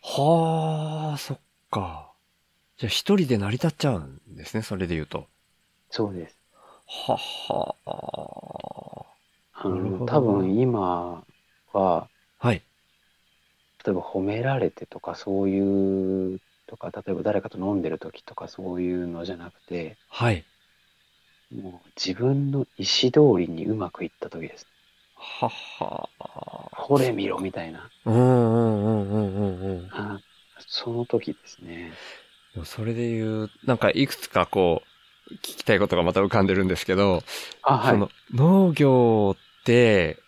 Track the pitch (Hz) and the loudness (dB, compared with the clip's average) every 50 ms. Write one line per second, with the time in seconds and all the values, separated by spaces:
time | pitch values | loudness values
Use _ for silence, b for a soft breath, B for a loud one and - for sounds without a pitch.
0 | _ - - - 139 151 165 165 165 160 160 160 156 160 156 156 156 156 156 156 | _ -6 -2 0 2 4 4 4 4 2 0 0 0 -2 -2 -4 -4 -6 -6 -6
1 | 156 156 147 139 - - 139 - _ _ _ _ _ _ - 110 95 87 80 78 | -4 -4 -6 -6 -6 -10 -10 -12 _ _ _ _ _ _ -6 -4 -4 -6 -10 -14
2 | - - _ _ _ _ _ _ _ _ _ _ _ _ _ _ - 107 - - | -16 -20 _ _ _ _ _ _ _ _ _ _ _ _ _ _ -6 -4 -4 -4
3 | - - 196 202 180 131 127 107 101 101 104 127 - 165 - _ - 147 123 90 | 2 4 4 4 4 4 2 2 2 0 -2 0 0 -2 -2 _ 0 0 0 0
4 | 76 67 67 71 _ - 80 76 76 - - 107 110 - 104 92 92 85 87 80 | -4 -10 -16 -20 _ -20 -20 -18 -18 -6 -6 -6 -6 -4 -4 -4 -2 -2 -2 -4
5 | 76 - - - - _ _ _ _ _ _ _ _ _ _ _ _ _ - - | -4 -6 -8 -10 -10 _ _ _ _ _ _ _ _ _ _ _ _ _ -4 -4
6 | 113 104 95 90 82 80 _ _ _ _ b b b b b b b _ - - | -4 -4 -4 -8 -12 -14 _ _ _ _ b b b b b b b _ -16 -12
7 | - - - - - - - - - - - - - - - _ _ - - - | -4 -4 -4 -4 -4 -10 -12 -14 -8 -6 -4 -4 -4 -6 -8 _ _ -12 -12 -10
8 | - - - - - - - - - - - - - - - - - - - - | -12 -12 -12 -12 -12 -12 -16 -18 -18 -16 -16 -16 -14 -14 -16 -16 -18 -18 -18 -20
9 | - _ _ _ _ _ _ _ _ _ _ - - 101 92 92 92 98 95 92 | -20 _ _ _ _ _ _ _ _ _ _ -8 -6 -4 -4 -2 -2 -4 -4 -4
10 | 123 120 117 151 131 113 101 101 92 92 95 110 127 127 120 107 95 90 90 87 | -4 2 2 4 4 4 4 2 2 2 2 2 2 2 2 0 0 0 0 -2
11 | 87 87 87 82 - _ _ _ _ _ _ _ _ _ - 101 95 92 85 80 | -4 -6 -10 -12 -16 _ _ _ _ _ _ _ _ _ 0 2 2 4 2 2
12 | - - _ _ _ _ _ _ - 123 110 85 _ _ _ _ _ _ _ _ | -2 -6 _ _ _ _ _ _ 0 0 0 0 _ _ _ _ _ _ _ _
13 | _ _ _ _ _ _ _ _ _ _ _ _ _ _ _ _ - - 98 90 | _ _ _ _ _ _ _ _ _ _ _ _ _ _ _ _ -4 -2 -2 -2
14 | - - - 95 95 101 104 110 120 131 135 131 107 85 - - - _ - - | -4 -4 -4 -4 -2 -2 -2 -2 -2 0 0 0 0 -2 -4 -6 -18 _ -16 -14
15 | - - 85 - - 104 98 98 98 98 95 98 98 98 98 98 98 95 98 98 | -10 -10 -10 -8 -6 -4 -2 0 0 2 2 2 2 2 2 2 2 2 0 0
16 | 95 92 95 95 95 92 92 92 _ _ _ _ _ - - - - 90 - 104 | 0 -2 -2 -2 -2 -4 -6 -8 _ _ _ _ _ -20 -18 -12 -12 -12 -12 -12
17 | 101 - 95 90 92 107 104 101 92 - - 101 92 98 104 98 87 80 80 - | -8 -6 -6 -4 -2 -2 -2 -2 -4 -6 -10 -6 -4 -2 -2 -2 -2 -4 -6 -6
18 | - - - - _ - - - - - - - 92 92 90 90 90 90 90 90 | -10 -12 -16 -16 _ -18 -16 -14 -14 -14 -14 -12 -10 -8 -6 -4 -4 -4 -2 -4
19 | 87 87 85 85 85 92 95 85 85 87 _ _ _ _ 87 87 82 78 - _ | -4 -6 -8 -8 -10 -10 -10 -12 -14 -18 _ _ _ _ -10 -10 -10 -10 -14 _
20 | _ _ - - 117 120 107 82 - _ _ _ _ _ _ _ _ _ _ _ | _ _ -8 -2 0 0 0 0 -4 _ _ _ _ _ _ _ _ _ _ _
21 | _ _ _ _ _ _ _ _ _ _ 123 117 101 92 90 87 _ _ _ - | _ _ _ _ _ _ _ _ _ _ -16 -14 -14 -14 -18 -18 _ _ _ -10
22 | - 95 92 95 120 127 139 139 143 139 139 139 127 _ _ - 95 - - - | -6 -6 -4 -2 0 0 0 0 0 -2 -2 -4 -4 _ _ -8 -4 -2 0 0
23 | - 127 123 151 151 143 113 87 90 80 85 82 82 - 110 110 95 87 - - | 0 4 6 6 8 8 6 4 2 -2 -4 -6 -4 -4 -4 -4 -4 -8 -8 -8
24 | 92 82 _ _ - - - 82 80 - - - - _ _ _ _ _ _ _ | -10 -10 _ _ -14 -12 -10 -12 -12 -12 -14 -18 -20 _ _ _ _ _ _ _
25 | _ _ _ _ - - - - - 120 - - - - - - - - - - | _ _ _ _ -18 -16 -8 -4 -4 -4 -4 -8 -18 -18 -10 -10 -8 -8 -8 -10
26 | - - _ _ - - - - - - - - - - - - - - 139 143 | -12 -12 _ _ -18 -16 -14 -14 -16 -14 -16 -16 -16 -16 -14 -14 0 2 2 4
27 | 127 127 113 98 98 98 95 90 95 95 - - 85 82 80 - - - _ _ | 4 2 0 -2 -2 -4 -4 -4 -6 -6 -6 -8 -10 -10 -12 -16 -18 -20 _ _
28 | _ - 110 120 127 127 127 123 120 113 113 117 117 113 110 104 101 107 110 107 | _ 2 4 6 6 6 6 6 4 4 4 4 2 2 2 2 2 2 0 0
29 | 101 98 104 107 107 98 95 101 104 98 92 90 95 98 95 90 87 92 - - | 0 -2 -2 -2 -2 -2 -2 -2 -2 -2 -2 -4 -6 -6 -6 -6 -8 -12 -10 -10
30 | 104 104 101 98 - _ _ _ _ _ _ - - - - - - 120 117 120 | -8 -8 -8 -12 -14 _ _ _ _ _ _ -20 -18 -10 -10 -8 -6 -6 -4 -4
31 | 120 - - 113 - - - _ _ - - _ - 87 85 85 87 85 80 B | -4 -2 -2 -2 -2 -2 -10 _ _ -20 -20 _ -16 -14 -12 -12 -12 -14 -16 B
32 | B B B B B B B _ _ _ _ 107 82 - - - 110 113 117 113 | B B B B B B B _ _ _ _ -12 -12 -12 -10 -6 -4 -4 -2 -2
33 | 120 117 117 113 110 110 110 110 107 104 _ _ - - 123 113 - 101 - 87 | -2 -2 -2 -2 -2 -2 -2 -2 -4 -6 _ _ 0 0 0 2 4 4 4 4
34 | 139 135 - - - - - - 90 - - - 92 87 82 76 - _ _ _ | 2 2 0 -10 -12 -2 0 0 2 2 2 4 4 4 4 2 -2 _ _ _
35 | _ _ _ _ _ - - - - - - - - - 113 95 101 98 - 87 | _ _ _ _ _ -20 -20 -16 -16 -16 -14 -10 0 2 4 4 4 2 2 2
36 | 85 85 90 95 98 98 - 113 95 92 92 95 95 92 92 82 - - 95 92 | 2 4 4 4 2 4 4 4 4 4 4 2 2 2 0 -2 -2 -2 2 2
37 | 101 101 92 82 - B B B B B B B - - 139 123 - 135 113 104 | 4 4 2 0 -2 B B B B B B B 0 2 2 4 4 4 4 4
38 | 101 - - _ _ _ - 123 139 165 190 196 190 180 156 - 147 139 131 127 | 2 -2 -4 _ _ _ 2 4 6 8 8 8 6 6 4 4 6 6 8 6
39 | 123 117 113 110 104 98 98 - _ _ _ _ _ - 117 123 123 117 107 98 | 6 6 6 4 4 2 2 -2 _ _ _ _ _ 4 6 8 8 8 8 6
40 | 87 78 78 - _ | 4 2 0 -6 _